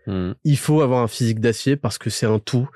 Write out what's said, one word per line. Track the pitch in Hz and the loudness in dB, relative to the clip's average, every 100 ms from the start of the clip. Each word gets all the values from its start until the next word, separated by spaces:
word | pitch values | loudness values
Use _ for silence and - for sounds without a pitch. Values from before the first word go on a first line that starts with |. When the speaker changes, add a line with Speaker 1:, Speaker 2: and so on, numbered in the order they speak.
| 101 | -6
Speaker 1:
Hmm. | 95 90 - | -4 -4 -2
Speaker 2:
il | 151 135 | 0 0
faut | - 156 | 2 2
avoir | 131 123 | 4 2
un | 113 | 0
physique | - 117 110 | 0 -2 2
d'acier | 117 107 135 143 | 0 0 0 0
parce | 113 - | -2 -4
que | 110 | -6
c'est | - 113 | -2 0
un | 107 | 0
tout. | - 123 131 | 0 -2 -2